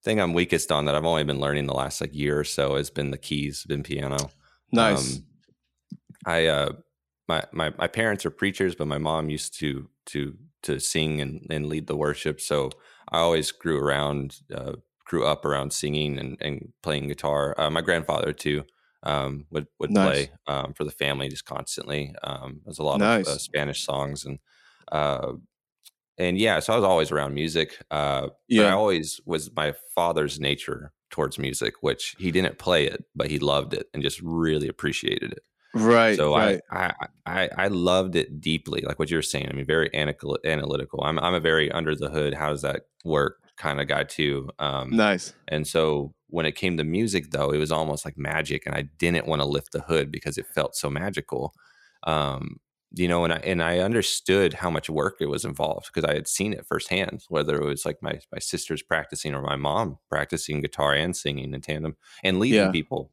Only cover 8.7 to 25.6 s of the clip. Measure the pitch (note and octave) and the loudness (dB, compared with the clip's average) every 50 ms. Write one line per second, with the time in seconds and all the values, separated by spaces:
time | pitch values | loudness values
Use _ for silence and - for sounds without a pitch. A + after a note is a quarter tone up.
8.7 | E2+ - D#2 D2 D2 D2 D2+ D2+ D#2 D#2+ D#2 D2+ D2+ D2+ - - - - D#2 D2 | 0 -2 -4 -2 -2 -2 0 0 0 0 0 -2 -4 -4 -6 -10 -8 -4 -4 -4
9.7 | C#2 C#2 C#2 - _ _ _ - - D2 C#2+ C#2+ D#2 F#2 - - _ _ - - | -4 -4 -8 -12 _ _ _ -8 -6 -4 -4 -6 -8 -14 -20 -20 _ _ -4 -4
10.7 | D2 C#2 - - - D#2+ D#2 D#2 D2+ D2+ C#2+ C#2 C#2+ - - - D#2 D2+ D2 D2 | -4 -2 -2 -2 0 0 0 0 0 -2 -4 -4 -6 -10 -8 -6 -4 -4 -2 -2
11.7 | D#2 D#2 D2+ - D2+ D2 D2+ D2 D2 - - D#2+ D2+ - - - D#2+ D2 C2+ C2+ | -4 -4 -4 -4 -2 0 0 0 0 -2 -2 -4 -4 -4 -4 -2 0 0 0 -2
12.7 | - _ _ - - - - - - E2 E2 E2+ E2+ D#2+ D2+ - - _ - E2+ | -4 _ _ -20 -20 -20 -10 -2 0 2 4 4 4 2 2 -2 -6 _ -2 0
13.7 | D#2 C#2+ C#2 C#2+ C#2+ C#2 D2 C#2+ C#2+ C#2+ C#2 C#2 - - _ _ - C2 B1+ C2+ | 0 2 2 2 2 2 2 0 0 -2 -4 -6 -8 -14 _ _ -12 -10 -8 -8
14.7 | C#2 - - _ _ _ _ - - E2 A#1 C#2 D2+ - - D2+ C#2+ C#2 C#2 D2 | -10 -10 -14 _ _ _ _ -4 -2 2 2 2 2 2 0 -2 0 0 -2 -2
15.7 | - - - D2 D2 D2+ D2+ D2 C#2+ C2+ C2+ C2+ C2 - - D2+ D2 - - - | -4 -4 -4 -2 -2 0 0 -2 -2 -4 -6 -8 -10 -8 -6 -6 -6 -8 -10 -14
16.7 | - _ - E2+ D2+ D2 C#2 C#2+ C#2+ - - D2 D2 D2 C#2+ C#2 - - D#2 D2+ | -20 _ -6 -4 -2 -2 -2 -4 -8 -4 -2 0 0 2 0 0 0 0 0 2
17.7 | D#2 E2 E2 E2+ F2+ E2 D#2+ - D2+ D#2+ D#2+ D2+ D2+ - - D2+ C#2+ D2 C#2+ _ | 2 0 2 2 2 2 2 0 0 0 0 -2 -4 -2 -2 0 0 0 -2 _
18.7 | _ _ _ _ _ _ - - D2 C#2+ C2+ C#2 C#2 C#2+ D2 _ E2 D#2 D2 - | _ _ _ _ _ _ -4 -2 -2 0 0 -2 -4 -8 -10 _ -6 -6 -6 -6
19.7 | _ _ D2 D2 - G2+ F#2+ E2+ C#2 C#2+ C#2 C#2 - - _ - C#2+ C#2 C#2 C#2 | _ _ -4 0 2 4 4 4 4 2 0 -2 -6 -16 _ -4 -4 -4 -4 -6
20.7 | C#2+ - D2+ D2+ - - - C#2 C#2 C2+ C#2 C#2 C#2+ D2 - - C#2 C#2 - - | -6 -6 -6 -8 -4 -2 -2 -2 0 -2 -4 -6 -8 -10 -12 -10 -10 -10 -8 -8
21.7 | - - - - C#2+ D2 D2 C#2 C#2+ - - - C#2 C2+ C2 C2+ C2+ D2 - - | -8 -8 -6 -4 -4 -4 -4 -6 -10 -12 -10 -10 -10 -10 -10 -12 -14 -14 -14 -16
22.7 | - - D#2 D2 C#2 - G2+ G#2 A#2 A2 F#2 D#2 C#2+ C2 - - - D2 D2 C#2+ | -10 -4 0 0 2 4 4 4 4 4 2 0 -2 -4 -6 -4 -2 -2 -2 -2
23.7 | C#2 - - - C#2+ C#2 C#2 C#2+ C#2+ C#2+ - C#2 C#2 C#2+ _ _ _ _ _ _ | -4 -6 -4 -4 -2 -2 -2 -4 -6 -8 -8 -10 -10 -12 _ _ _ _ _ _
24.7 | _ _ _ - - D2+ D2 D2 C#2 C2 - - B1+ - - _ _ _ | _ _ _ -4 -2 0 2 2 0 0 -2 -6 -6 -8 -14 _ _ _